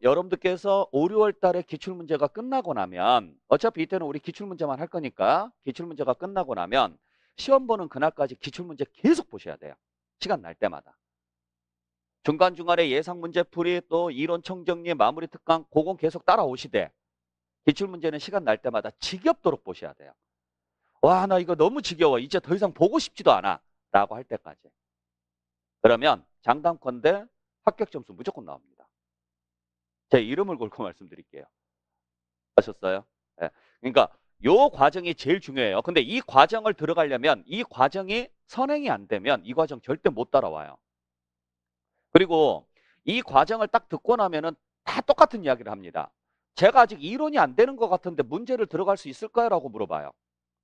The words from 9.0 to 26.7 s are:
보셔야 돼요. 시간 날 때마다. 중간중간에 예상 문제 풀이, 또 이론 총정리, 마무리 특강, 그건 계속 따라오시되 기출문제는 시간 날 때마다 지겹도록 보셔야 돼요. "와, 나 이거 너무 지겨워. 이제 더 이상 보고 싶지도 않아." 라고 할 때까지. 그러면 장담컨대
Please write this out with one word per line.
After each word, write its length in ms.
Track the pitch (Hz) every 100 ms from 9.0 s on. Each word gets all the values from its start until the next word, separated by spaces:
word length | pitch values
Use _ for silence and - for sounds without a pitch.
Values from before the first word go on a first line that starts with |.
| 240 330 -
보셔야 260 | 101 - 76
돼요. 180 | 73 69 _ _ _ -
시간 220 | 180 175
날 120 | 85
때마다. 420 | 85 101 73 67 _ _ _ _ _ _ _ _ _ _ _ _ _
중간중간에 640 | - 156 185 170 170 170 160
예상 300 | 131 160 175
문제 220 | 170 170
풀이, 380 | 175 175 170 175 -
또 220 | 165 175
이론 320 | 127 160 170
총정리, 500 | 170 185 170 170 170
마무리 340 | 156 117 151 165
특강, 360 | - - 165 -
그건 240 | 151 160 185
계속 300 | 160 165 -
따라오시되 680 | - 156 127 147 110 85 _ _ _ _ _ _ _
기출문제는 540 | - 147 196 175 160 151
시간 260 | - 196
날 140 | 143 107
때마다 320 | 131 113 110 -
지겹도록 640 | - 190 247 339 185 135
보셔야 280 | - 90 82
돼요. 180 | 69 71 _ _ _ _ _ _ _ _ -
"와, 260 | 147 185 190
나 120 | 185
이거 160 | 175
너무 260 | 165 165 277
지겨워. 380 | 220 160 160 123
이제 220 | 139 185
더 140 | -
이상 200 | 190 196
보고 240 | - 175 226
싶지도 340 | - - 180
않아." 280 | 107 95 85 _ _ _
라고 220 | 98 101
할 100 | 110
때까지. 360 | 127 117 78 73 76 _ _ _ _ _ _ _ _ _ _ _
그러면 440 | 113 117 147 113 _ _
장담컨대 840 | - 139 165